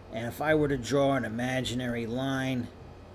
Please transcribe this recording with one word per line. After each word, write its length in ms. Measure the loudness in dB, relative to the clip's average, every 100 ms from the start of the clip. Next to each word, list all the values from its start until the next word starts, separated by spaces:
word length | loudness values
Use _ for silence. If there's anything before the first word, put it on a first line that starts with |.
| -10
and 140 | -6 -6
if 160 | -2
I 100 | 4
were 140 | 4 4
to 100 | 0
draw 380 | 2 4 4 4
an 100 | 0
imaginary 800 | -2 -2 0 -2 -2 -2 -2 -2
line, 640 | -2 0 0 0 -2 -2 -8 -18 -18 -18